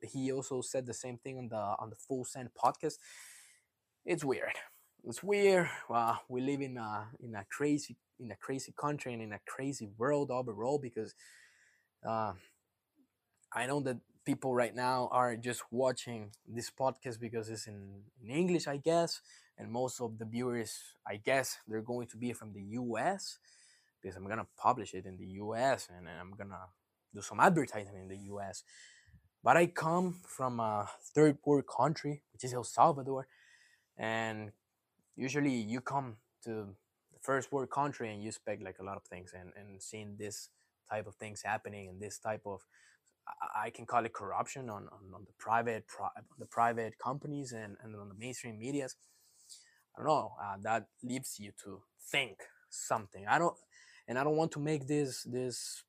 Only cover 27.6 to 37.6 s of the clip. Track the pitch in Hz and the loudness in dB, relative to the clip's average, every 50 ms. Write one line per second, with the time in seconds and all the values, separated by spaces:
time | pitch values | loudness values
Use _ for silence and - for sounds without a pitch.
27.6 | 131 - - 107 101 98 101 92 92 95 95 98 101 98 101 101 98 98 92 - | 2 0 -2 -6 -8 -8 -10 -12 -12 -12 -12 -10 -10 -8 -8 -8 -8 -8 -10 -12
28.6 | - - - - - - - - - - - - _ _ _ _ - 113 135 165 | -14 -16 -20 -20 -20 -20 -20 -20 -20 -20 -20 -20 _ _ _ _ 6 8 8 10
29.6 | 175 170 - - 160 160 170 180 185 180 175 - - - - - 131 127 123 117 | 8 6 4 2 2 2 4 4 2 2 -2 -4 -10 -14 -6 -2 -2 0 0 0
30.6 | 113 110 107 208 101 101 - - - - - 147 151 151 143 - - 143 147 139 | 2 2 2 0 0 -2 -6 -12 -16 0 6 8 8 8 8 6 4 4 4 4
31.6 | 123 - - - 123 151 156 - - 143 147 143 - _ - - - 127 123 123 | 4 2 2 4 4 4 4 2 -2 -4 -4 -4 -8 _ -12 -8 -6 -4 -2 -2
32.6 | 110 - - 120 127 165 156 139 127 135 135 131 135 - _ - - - - - | -4 2 8 10 10 10 8 6 0 -2 -2 -2 -4 -6 _ -20 -20 -20 -20 -20
33.6 | _ _ _ _ _ _ _ - 117 110 113 113 113 113 110 107 107 107 - _ | _ _ _ _ _ _ _ -4 -2 0 0 0 0 0 -2 -4 -6 -8 -12 _
34.6 | _ _ _ _ _ _ _ _ _ _ _ - 120 131 127 147 143 143 127 117 | _ _ _ _ _ _ _ _ _ _ _ -6 -4 -2 2 2 2 4 2 2
35.6 | 107 104 117 131 - - 139 139 135 123 107 - _ _ _ _ - 117 110 107 | 0 0 -2 -4 -2 -2 -2 -2 -4 -4 -8 -14 _ _ _ _ -8 -6 -4 -4
36.6 | 104 98 98 - _ _ _ _ _ _ _ - - - 135 135 127 - - 135 | -6 -8 -10 -16 _ _ _ _ _ _ _ -6 0 2 2 2 2 0 -2 -2